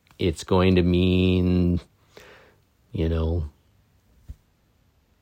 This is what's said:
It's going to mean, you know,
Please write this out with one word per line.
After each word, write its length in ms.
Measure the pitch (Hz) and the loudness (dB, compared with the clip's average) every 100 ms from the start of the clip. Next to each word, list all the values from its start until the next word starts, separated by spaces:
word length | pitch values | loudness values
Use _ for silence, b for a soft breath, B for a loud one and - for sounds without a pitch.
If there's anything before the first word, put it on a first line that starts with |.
| _ - | _ -8
It's 240 | 92 80 | -6 -6
going 320 | - 95 92 92 | -2 0 2 2
to 80 | |
mean, 960 | 87 87 90 92 92 92 90 90 87 87 - _ b b b b b b _ _ _ | 2 2 2 2 2 0 0 0 0 -2 -6 _ b b b b b b _ _ _
you 160 | 101 82 | -6 -2
know, 400 | 82 80 82 76 - _ _ _ _ _ _ - - _ _ _ _ _ _ _ _ | -2 -2 -4 -6 -12 _ _ _ _ _ _ -20 -20 _ _ _ _ _ _ _ _